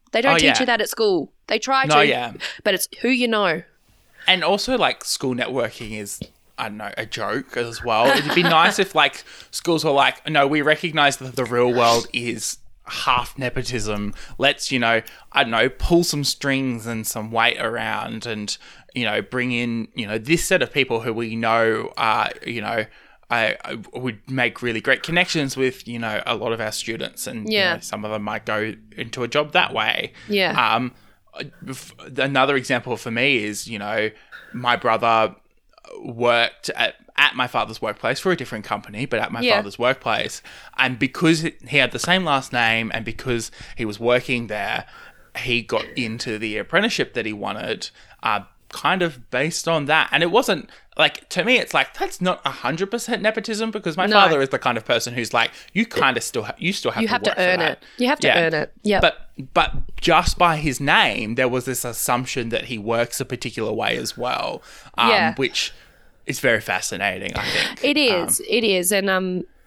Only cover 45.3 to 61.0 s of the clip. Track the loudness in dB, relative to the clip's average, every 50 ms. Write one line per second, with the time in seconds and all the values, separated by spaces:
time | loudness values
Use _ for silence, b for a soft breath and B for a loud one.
45.3 | -12 -8 -4 -2 -2 -2 -2 -2 -2 -4 -4 -4 -4 -4 -4 -4 -4 -6 -6 -6
46.3 | -6 -4 -4 -4 -4 -6 -4 -2 0 0 0 0 0 -2 -4 -2 -4 -4 -4 -4
47.3 | -6 -6 -6 -6 -6 -6 -6 -6 -6 -6 -8 -12 B B B B B B -2 -2
48.3 | -2 -2 -4 -8 _ _ _ -16 -8 -2 0 0 2 2 0 -2 -4 -8 -10 -4
49.3 | -2 -2 -2 -2 -4 -4 -2 -2 -2 -2 0 0 0 0 2 2 2 2 2 4
50.3 | 2 2 2 2 0 -2 -4 B B B B _ 0 2 2 2 0 -4 -12 -6
51.3 | -4 -2 2 2 2 2 2 2 0 0 0 0 -2 -6 -6 -6 -4 -2 -2 -2
52.3 | 0 -2 -4 -6 -6 -4 -4 -2 -2 -2 -2 -4 -4 -6 -4 -4 -4 -2 0 0
53.3 | -2 -2 -4 -6 -4 -4 -4 -4 -4 -4 -6 -4 -2 0 2 6 8 8 8 8
54.3 | 6 4 2 2 0 0 0 0 0 0 0 0 0 2 0 -2 -4 -4 -2 2
55.3 | 2 2 2 2 B B B B -2 -2 0 0 2 4 4 4 4 2 -2 -4
56.3 | -4 -4 -4 -4 -6 -4 -4 -4 -2 -2 -2 -2 0 0 0 2 0 0 0 0
57.3 | 0 2 2 2 2 2 2 0 -2 B B B B 0 0 0 2 2 4 4
58.3 | 4 4 4 2 2 0 -2 -4 -8 -4 0 2 4 4 4 4 2 0 -8 -14
59.3 | -14 -14 -10 0 2 2 2 4 2 0 0 -2 -4 -2 2 4 4 4 4 2
60.3 | 2 4 4 4 4 2 0 -2 -2 0 0 2 4 4